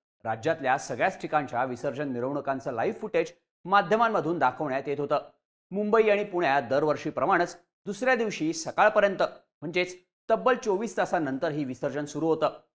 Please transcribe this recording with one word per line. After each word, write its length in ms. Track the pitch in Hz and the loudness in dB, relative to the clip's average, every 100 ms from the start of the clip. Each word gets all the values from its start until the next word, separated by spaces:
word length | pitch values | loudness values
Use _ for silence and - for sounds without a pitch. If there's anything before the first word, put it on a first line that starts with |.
| _ _ | _ _
राज्यातल्या 540 | 113 113 147 160 135 139 | -6 -4 -2 0 2 0
सगळ्याच 420 | - 123 175 185 | 0 -2 0 -2
ठिकाणच्या 440 | 165 151 131 120 | -2 -2 -2 -2
विसर्जन 440 | 131 120 143 127 143 | -2 -4 -6 -4 -4
मिरवणुकांचं 640 | 123 127 143 139 135 143 | -4 -4 -4 -4 -4 -4
लाईव्ह 260 | 117 147 214 | -2 -2 -4
फुटेज 320 | 214 165 165 - _ _ | -2 -2 -2 -6 _ _
माध्यमांमधून 760 | 175 202 175 220 233 202 151 170 | 0 2 4 2 2 2 0 2
दाखवण्यात 440 | 127 - 151 131 147 | 0 0 -4 -4 -4
येत 140 | 139 | -4
होतं. 280 | 143 147 - _ _ _ - | -2 -2 -4 _ _ _ -10
मुंबई 380 | 190 208 220 220 | -4 2 4 6
आणि 160 | 202 | 4
पुण्यात 380 | 208 175 156 139 | 2 0 2 2
दरवर्षीप्रमाणेच 920 | 135 135 151 143 156 131 143 180 175 - _ _ - | 2 2 2 0 -2 -2 2 2 2 -4 _ _ -12
दुसऱ्या 280 | 202 254 | -4 0
दिवशी 380 | 247 220 - 156 | 2 0 -2 -4
सकाळपर्यंत, 720 | 165 135 139 208 208 196 185 175 - _ - | -4 -4 4 4 6 2 2 -2 -4 _ -14
म्हणजेच 360 | 156 175 180 - _ _ - | -6 -2 -2 -6 _ _ 0
तब्बल 240 | 175 202 | 2 2
चोवीस 420 | 247 220 190 220 214 | 2 2 -2 -2 -2
तासांनंतर 540 | 180 180 143 131 165 | -2 0 -2 -2 -2
ही 140 | 147 | -2
विसर्जन 400 | 131 127 143 139 | -6 -4 -4 -4
सुरू 240 | 147 147 160 | -6 -2 0
होतं. 300 | 156 151 - _ | 2 0 -4 _